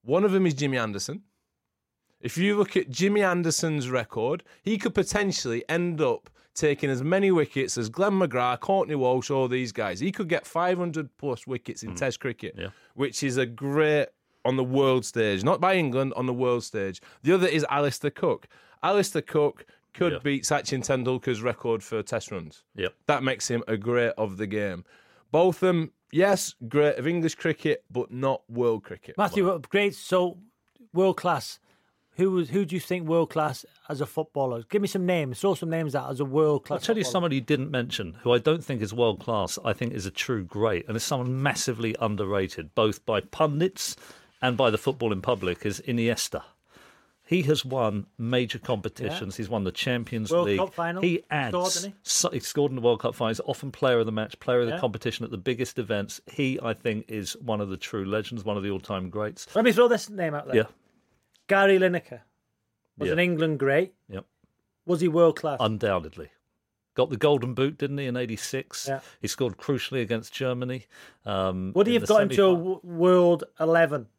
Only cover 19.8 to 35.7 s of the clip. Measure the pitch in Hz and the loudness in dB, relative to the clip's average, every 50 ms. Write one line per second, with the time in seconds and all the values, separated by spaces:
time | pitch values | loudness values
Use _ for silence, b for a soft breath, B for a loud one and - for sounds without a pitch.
19.8 | b _ _ - 180 175 - - - 143 139 135 117 - 151 143 - - 143 127 | b _ _ 0 0 0 0 0 -2 -2 -2 0 0 0 -2 0 0 -2 -4 -4
20.8 | 117 - 135 127 120 127 127 123 - 135 123 104 113 123 113 - - 120 113 107 | -2 -2 -2 0 0 -2 -2 -2 -2 -4 -4 -2 -2 -4 -4 -2 -2 -2 -2 -2
21.8 | - - 113 110 101 - - 110 - - 104 92 82 76 - _ _ _ _ 101 | -4 -6 -6 -6 -4 -4 -6 -6 -6 -6 -10 -10 -12 -12 -18 _ _ _ _ -6
22.8 | 90 92 _ _ _ - 143 131 131 135 131 104 - - 120 117 - - 113 107 | -6 -6 _ _ _ 0 0 2 2 -2 -2 -2 -4 -2 -2 -4 -2 -4 -4 -4
23.8 | 98 120 120 120 120 117 - - 110 101 95 92 110 98 104 107 104 98 90 87 | -2 0 0 2 2 0 0 -2 -4 -4 -4 -6 -6 -4 -2 -4 -4 -4 -6 -8
24.8 | 87 b b b b b b b b b - 156 175 185 160 - 185 185 175 170 | -12 b b b b b b b b b 2 4 4 4 4 4 2 2 4 2
25.8 | 160 - _ _ _ _ - 151 185 202 196 180 - - - _ 123 113 135 147 | 0 -4 _ _ _ _ 2 2 4 4 4 2 0 -8 -10 _ -12 0 2 4
26.8 | 147 147 143 - 123 160 170 175 160 160 - - - 165 151 - - 156 143 - | 4 4 2 0 -2 -2 0 0 0 -2 -4 -2 -2 -4 -2 0 0 0 0 0
27.8 | _ _ - 123 117 - 117 127 135 135 131 - _ _ 117 120 120 120 113 107 | _ _ -4 -4 -4 -4 -6 -2 0 0 0 -2 _ _ -2 0 2 2 2 0
28.8 | - - 92 - _ - - - 208 185 - 202 185 180 190 160 131 - - 202 | -4 -12 -16 -16 _ -12 -2 -2 -2 0 2 2 2 2 2 0 -4 -2 0 2
29.8 | 202 202 202 - - - 185 180 180 180 175 180 - _ _ _ _ _ _ _ | 2 2 -2 -6 -4 0 2 2 2 0 -4 -10 -20 _ _ _ _ _ _ _
30.8 | - _ - 170 190 190 180 - - 180 165 135 - - - _ _ _ _ _ | -20 _ 0 4 4 4 2 2 0 0 0 0 -4 -8 -14 _ _ _ _ _
31.8 | _ _ _ _ _ _ _ - 185 196 185 180 170 131 127 196 202 151 175 180 | _ _ _ _ _ _ _ 0 2 2 2 2 0 0 0 0 0 0 -2 -6
32.8 | - - 180 185 170 156 165 170 160 - - 160 151 147 131 - - _ _ _ | -2 -4 -4 -4 0 2 2 2 2 2 0 -2 0 0 -2 -6 -12 _ _ _
33.8 | _ - - 131 143 - - 160 156 _ _ 147 135 131 120 117 117 _ - 208 | _ -10 -6 -6 -6 -4 -4 -6 -6 _ _ -2 -2 -2 -2 -6 -6 _ -2 0
34.8 | 202 190 - 190 180 180 180 170 147 131 123 - - 202 180 - 180 165 | 0 0 -2 -2 0 2 2 0 0 -2 -4 -2 0 0 0 0 -2 -4